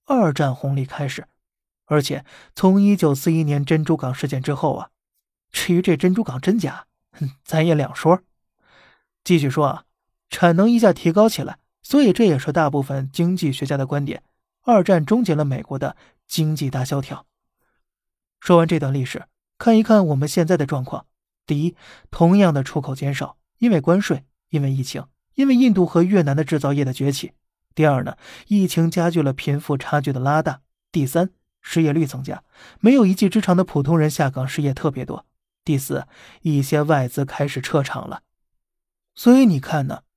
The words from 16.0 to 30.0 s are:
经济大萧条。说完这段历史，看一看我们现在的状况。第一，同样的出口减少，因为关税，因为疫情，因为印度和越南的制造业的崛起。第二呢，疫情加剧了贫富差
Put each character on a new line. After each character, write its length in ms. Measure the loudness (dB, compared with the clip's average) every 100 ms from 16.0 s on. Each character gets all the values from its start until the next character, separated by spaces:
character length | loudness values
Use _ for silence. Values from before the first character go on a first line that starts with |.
| _ _ -10
经 260 | -4 -2
济 160 | -2 -4
大 140 | -4
萧 160 | -4 -4
条。 260 | -6 -12 -18 _ _ _ _ _ _ _ _ _ _ _
说 180 | 2 2
完 120 | 4
这 100 | 0
段 160 | -2
历 100 | -4
史， 220 | -6 -10 -16 _ _ -4
看 180 | 2 4
一 60 |
看 240 | 4 4 4
我 80 |
们 140 | 0 0
现 180 | 0 0
在 100 | 0
的 80 |
状 180 | -2 -6
况。 240 | -6 -12 -16 _ _ _
第 200 | -6 -2
一， 100 | -2 -6 -16 -20 _
同 260 | 2 4 6
样 160 | 4
的 80 | 2
出 180 | -2 -6
口 140 | -6
减 180 | -6 -6
少， 240 | -6 -8 -12 _ _
因 140 | 2
为 80 | 2
关 200 | 2 2
税， 240 | 0 -4 -8 _ _
因 120 | -4
为 80 | -2
疫 140 | -2
情， 240 | -6 -10 -14 _ _
因 140 | -2 2
为 80 | 4
印 180 | 4
度 100 | 4
和 200 | 2 2
越 180 | 4 4
南 140 | 2 0
的 80 |
制 160 | -2 -2
造 120 | -2
业 120 | -2
的 80 | -2
崛 180 | -2 -4
起。 220 | -4 -8 _ _ _ _
第 100 | 0
二 200 | 0 0
呢， 120 | -2 -10 -18 -16 -2
疫 220 | 0 0
情 200 | 0 0
加 220 | 0 0
剧 100 | 0
了 120 | 0
贫 260 | -2 -4 -4
富 180 | -4 -6
差 240 | -4 -4